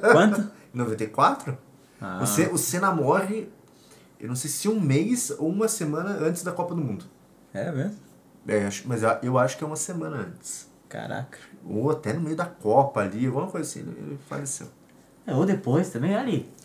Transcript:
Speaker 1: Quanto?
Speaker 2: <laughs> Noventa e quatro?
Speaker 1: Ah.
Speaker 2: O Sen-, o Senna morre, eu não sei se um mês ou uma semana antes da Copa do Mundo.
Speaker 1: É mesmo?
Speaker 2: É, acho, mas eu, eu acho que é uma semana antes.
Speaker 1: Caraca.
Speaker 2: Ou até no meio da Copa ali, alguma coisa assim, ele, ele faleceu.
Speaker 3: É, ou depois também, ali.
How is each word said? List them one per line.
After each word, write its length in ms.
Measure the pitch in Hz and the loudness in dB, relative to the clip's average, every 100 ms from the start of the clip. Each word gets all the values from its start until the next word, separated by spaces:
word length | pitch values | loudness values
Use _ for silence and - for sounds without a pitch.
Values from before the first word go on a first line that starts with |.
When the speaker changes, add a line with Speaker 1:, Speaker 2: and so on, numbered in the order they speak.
| 214 | 6
Speaker 1:
Quanto? 380 | 170 208 202 - - | 8 8 4 -2 -8
Speaker 2:
<laughs> 80 | - | -10
Noventa 300 | 123 117 107 | -4 -2 0
e 20 | 107 | -2
quatro? 500 | - 160 277 - 127 - - - - | 4 4 4 -4 -8 -10 -20 -20 -14
Speaker 1:
Ah. 220 | 98 92 | -8 -2
Speaker 2:
O 40 | 104 | 0
Sen-, 240 | - 175 | 4 2
o 60 | 175 | 2
Senna 340 | - 175 196 | -2 0 2
morre, 560 | 175 135 185 196 220 - - - - - - - - | 2 4 2 2 -4 -6 -14 -20 -20 -20 -20 -20 -12
eu 80 | 117 | -6
não 80 | 123 | -6
sei 140 | 151 | -4
se 180 | - 202 | -2 0
um 100 | 220 | 2
mês 520 | 156 135 208 247 - - | 4 4 4 0 -2 -2
ou 100 | 156 | -2
uma 200 | 196 220 | 2 0
semana 420 | - 160 151 190 | 0 -2 -2 -4
antes 320 | 180 160 170 | 0 0 0
da 100 | 180 | -4
Copa 220 | 175 170 | -4 -4
do 80 | 170 | -2
Mundo. 240 | 131 95 - - - - - | -2 -4 -10 -20 -20 -20 -14
Speaker 1:
É 180 | 98 151 | -8 -4
mesmo? 240 | 143 180 208 - - - - - | -2 -4 -6 -18 -20 -20 -18 -2
Speaker 2:
É, 200 | 104 101 | 0 0
acho, 200 | 98 - | -4 -4
mas 160 | 117 | 0
eu, 80 | 113 - | 2 2
eu 160 | 127 127 | 2 2
acho 180 | 127 - | 2 0
que 80 | |
é 20 | 151 | -6
uma 100 | 151 | -6
semana 400 | - 175 156 143 | -6 -6 -6 -6
antes. 520 | 90 87 - - - - - | -8 -10 -14 -14 -16 -20 -16
Speaker 1:
Caraca. 500 | - 113 104 131 - - - | -12 -8 -8 -10 -14 -20 -20
Speaker 2:
Ou 260 | - 104 139 | -6 -2 0
até 220 | 156 104 | 0 -2
no 80 | 147 | -2
meio 160 | 156 160 | -2 -2
da 80 | |
Copa 560 | 170 - 107 135 135 110 | -6 -4 4 4 4 2
ali, 240 | 98 104 | -2 0
alguma 220 | 127 131 185 | 0 0 -4
coisa 200 | 180 143 | -4 -6
assim, 140 | - | -8
ele, 160 | - - | -12 -12
ele 200 | 151 143 - | -10 -12 -10
faleceu. 380 | 143 139 - - - - - - - - | -10 -8 -10 -12 -18 -20 -20 -20 -16 -4
Speaker 3:
É, 60 | |
ou 140 | 135 190 | 2 2
depois 420 | 190 123 147 180 | 2 2 2 2
também, 280 | 117 160 208 | -2 0 0
ali. 340 | 262 156 - - | 0 -2 -4 -16